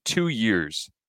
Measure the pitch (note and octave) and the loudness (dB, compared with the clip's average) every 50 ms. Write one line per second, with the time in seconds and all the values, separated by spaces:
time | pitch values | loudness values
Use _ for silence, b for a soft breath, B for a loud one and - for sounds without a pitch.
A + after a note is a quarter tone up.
0 | - - - F#3 E3+ E3 C#3 A2 A2+ A2 G2 E2+ D#2 D2 - - - - _ _ | -4 -4 0 0 0 0 0 2 2 4 4 2 0 -2 -6 -10 -12 -12 _ _
1 | _ | _